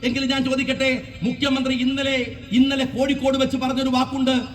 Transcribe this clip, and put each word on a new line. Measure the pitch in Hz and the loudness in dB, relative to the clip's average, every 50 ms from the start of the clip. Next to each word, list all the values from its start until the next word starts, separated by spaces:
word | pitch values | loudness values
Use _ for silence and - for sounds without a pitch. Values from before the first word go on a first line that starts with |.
| 233 | 0
എങ്കിലും | 247 240 277 269 247 | 0 0 0 0 0
ഞാൻ | 277 269 254 | 0 0 0
ചോദിക്കട്ടെ, | 262 262 262 277 254 262 262 269 262 254 233 - - - - | 0 0 0 0 -2 0 0 0 0 0 -2 -4 -10 -10 -4
മുഖ്യമന്ത്രി | - 233 - - 285 277 262 269 254 262 262 | -4 -4 -2 0 0 0 2 0 0 0 0
ഇന്നലെ, | 240 254 262 269 277 269 277 269 254 240 - - - - - | 0 0 0 0 0 -2 0 0 -2 -2 -4 -6 -12 -10 0
ഇന്നലെ | 196 247 262 277 277 269 262 | 4 4 4 4 4 0 -2
കോഴിക്കോട് | - - 233 269 277 277 269 254 269 269 269 | -2 0 0 0 0 0 0 2 0 2 2
വെച്ച് | 269 262 - | 0 0 0
പറഞ്ഞൊരു | 254 262 254 240 262 269 262 | -2 -2 -2 -2 0 0 2
വാക്കുണ്ട് | 254 254 254 254 269 269 262 254 262 247 220 - | 2 2 0 0 0 0 0 2 2 0 -2 -4